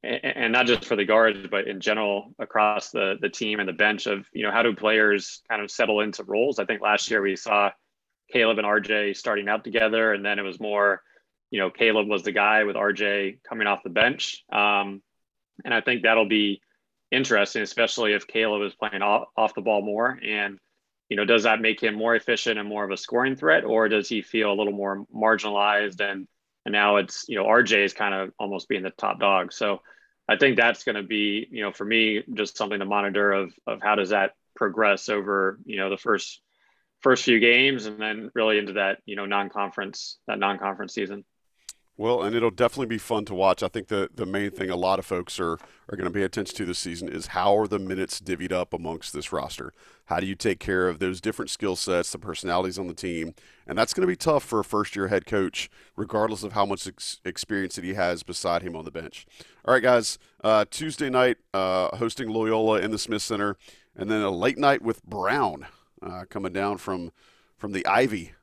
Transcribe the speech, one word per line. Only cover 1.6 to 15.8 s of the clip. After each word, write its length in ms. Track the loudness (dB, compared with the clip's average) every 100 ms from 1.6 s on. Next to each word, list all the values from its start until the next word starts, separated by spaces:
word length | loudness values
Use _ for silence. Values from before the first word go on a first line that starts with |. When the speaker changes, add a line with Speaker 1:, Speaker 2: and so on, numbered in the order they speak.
| -2
Speaker 1:
in 120 | -4
general 540 | -2 0 0 -2 -4 -12
across 500 | -4 2 4 2 -4
the, 260 | -2 0 0
the 80 | -2
team 320 | -2 -4 -2
and 80 | -2
the 40 |
bench 340 | 2 2 2 -2
of, 200 | -4 -6
you 100 | -4
know, 80 | 0
how 120 | 2
do 120 | 2
players 680 | 2 2 4 4 4 -2 -16 _
kind 140 | -6
of 80 | -6
settle 300 | -2 2 2
into 240 | 0 -4
roles? 340 | -4 0 0 0
I 60 |
think 180 | -4 -2
last 280 | 2 2 2
year 100 | 0
we 140 | 0 -2
saw 340 | 0 2 2 -2 _ _ _ _ _
Caleb 260 | 2 4 4
and 80 | 2
R 140 | 2
J 340 | 2 0 0
starting 340 | -2 -2 -2 0
out 160 | -2
together, 480 | 0 2 2 4 2
and 120 | 2
then 140 | 0 -2
it 40 |
was 160 | -4 -6
more, 440 | -2 2 4 2 _ _ _ _ _
you 100 | -2
know, 100 | -2
Caleb 380 | 2 4 4 2
was 140 | 0
the 100 | 0
guy 320 | 2 4 4
with 100 | 2
R 180 | 0 0
J 460 | 0 0 0 -2 -6 -12
coming 180 | -2 0
off 180 | 0
the 60 | -2
bench. 520 | 2 2 2 -8 -10 _
Um, 520 | 0 2 2 0 -8 _ _ _ _ _ -14
and 80 | -2
I 80 | -2